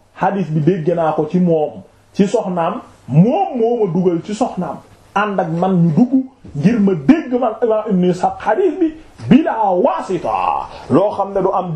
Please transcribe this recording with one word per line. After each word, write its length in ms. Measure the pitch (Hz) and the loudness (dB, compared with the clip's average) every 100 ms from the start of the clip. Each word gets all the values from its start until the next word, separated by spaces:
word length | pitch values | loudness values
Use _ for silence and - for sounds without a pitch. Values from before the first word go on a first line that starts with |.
| _ - | _ -4
hadith 340 | 190 196 151 | -4 -2 -2
bi 80 | 156 | 0
dégg 320 | 151 190 151 170 | 0 0 0 0
naa 180 | 160 | 0
ko 120 | 151 151 | 0 0
ci 80 | 180 | 2
moom, 420 | 175 160 147 101 - _ _ | 2 2 0 -6 -20 _ _
ci 140 | - 202 | -2 0
soxnaam, 540 | 226 196 180 165 233 - - - | 0 -4 -2 -4 -4 -14 -20 -2
moom 500 | 139 214 339 370 269 | 4 4 2 -2 0
moo 280 | 226 240 202 | 0 0 0
ma 80 | |
dugal 280 | 165 180 165 | 0 0 0
ci 100 | 185 208 | -4 -4
soxnaam. 420 | 247 - 160 127 - - _ 196 | -4 -4 -8 -10 -16 -20 _ -4
Ànd 240 | 208 196 | -2 -2
ak 80 | 175 | -2
man 240 | 165 190 185 | -2 0 2
ñu 80 | 170 147 | 2 4
dugg 180 | 247 262 254 _ - 143 | 2 2 -2 _ -14 0
ngir 240 | 160 233 | 0 4
ma 140 | 196 | 2
dégg 400 | 170 139 330 240 247 | 0 4 2 4 -2
man 140 | 247 - | -2 0
imam 200 | 233 220 226 | 0 0 0
Ibn 140 | 185 180 | 0 2
Ishaq 260 | 175 196 - | 0 -2 -2
hadith 400 | 196 - 381 302 | -2 2 2 2
bi 140 | 320 - - - 117 | -2 -4 -20 -10 4
bila 420 | 262 330 226 208 | 4 4 -2 0
wasita, 920 | 185 254 - 247 175 135 98 90 69 - - - | 2 0 -2 -4 -6 -4 -2 -2 -2 -6 -14 0
loo 200 | 143 202 | 2 2
xam 220 | 196 196 | -2 -4
ne 80 | 196 | -2
du 80 | 185 | -2
am 200 | 196 180 | -2 -4